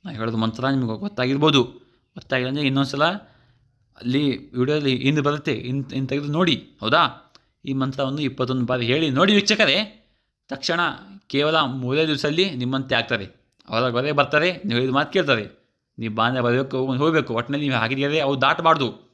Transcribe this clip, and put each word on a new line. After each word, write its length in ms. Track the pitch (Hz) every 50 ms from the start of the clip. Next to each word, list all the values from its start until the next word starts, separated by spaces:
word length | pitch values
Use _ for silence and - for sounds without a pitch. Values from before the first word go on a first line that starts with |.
| _
ನಾ 60 | 196
ಹೇಳೋದು 260 | 160 107 110 117 113
ಮಂತ್ರ 320 | 110 110 113 110 - 123 135
ನಿಮಗೆ 300 | 139 135 127 113 110 104
ಗೊತ್ತಾಗಿರ್ಬೋದು, 640 | 202 202 - - 127 127 135 139 147 156 143 135 120 113 - - _ _ _ _ _ _ _
ಗೊತ್ತಾಗಿಲ್ಲ 340 | - - _ 131 131 123 127
ಅಂದರೆ 140 | 135 147 147
ಇನ್ನೊಂದ್ಸಲ 400 | 135 131 139 139 135 139 139 151
ಅಲ್ಲಿ 1300 | 165 185 208 - - _ _ _ _ _ _ _ _ _ _ _ _ _ - - 120 127 139 147 139 120
ವಿಡಿಯೋದಲ್ಲಿ 600 | - - - - 123 127 135 151 151 147 139 131
ಹಿಂದೆ 240 | 120 127 135 151 151
ಬರುತ್ತೆ, 320 | 135 143 147 143 - - 131
ಇನ್, 320 | - - 123 127 139 135 139 -
ಇನ್ 160 | 135 135 131
ತೆಗೆದು 180 | 139 143 147
ನೋಡಿ, 420 | 143 147 160 185 170 139 95 - - _ _
ಹೌದಾ? 520 | 104 110 131 165 165 135 - - - _ _ - _ _ _ _ _
ಈ 80 | 139 135
ಮಂತ್ರವನ್ನು 480 | 135 131 135 131 143 139 131 135 151
ಇಪ್ಪತ್ತೊಂದು 440 | 147 131 127 - 131 117 131 131 123
ಬಾರಿ 200 | 110 127 127 120
ಹೇಳಿ 240 | 117 123 151 165 151
ನೋಡಿ 260 | 127 135 175 196 214
ವೀಕ್ಷಕರೇ. 720 | 202 202 - 220 214 220 147 139 185 214 214 - - _ _ _ _ _ _ _ _ _ _
ತಕ್ಷಣ 300 | 269 262 - - 175 170 175 160 165 - - - - 196 _
ಕೇವಲ 280 | _ - 139 143 151 160
ಮೂರೇ 520 | 160 156 127 131 135 127 123 135 151 160
ದಿವಸದಲ್ಲಿ 420 | 156 151 139 - 151 151 165 190 196
ನಿಮ್ಮಂತೆ 460 | 156 123 123 123 135 135 131 131 127
ಆಗ್ತಾರೆ. 300 | 117 117 - 127 110 95 98 - _ _ _ _ _ _ -
ಅವರ 200 | - 110 123 127
ಗೊರೆ 220 | 117 120 131 147
ಬರ್ತಾರೆ, 400 | 151 143 139 - - 151 156 180
ನೀವು 280 | 180 - - 202 - 120
ಹೇಳಿದ 140 | 131 131 131
ಮಾತು 180 | 139 151 147
ಕೇಳ್ತಾರೆ. 480 | - 190 170 143 131 110 104 95 - _ _ _ _ _ _ _ _ -
ನೀವು 160 | 113 113 104
ಬಾಂಧವ್ಯ 260 | 110 110 120 127 131
ಬರಬೇಕು, 440 | 123 120 120 131 139 135 143 131 131
ಹೋಗ್ಬೇಕು, 480 | 131 131 123 147 160 160 156 139 - 120
ಒಟ್ಟಿನಲ್ಲಿ 340 | 113 117 123 139 143 147 143
ನೀವು 100 | 131 117
ಹಾಕಿದ್ರೆ 400 | 110 117 135 135 139 143 147 160
ಅವು 220 | 147 139 143 131
ದಾಟಬಾರ್ದು 480 | 131 139 160 - 165 160 160 151 139 110 - - - _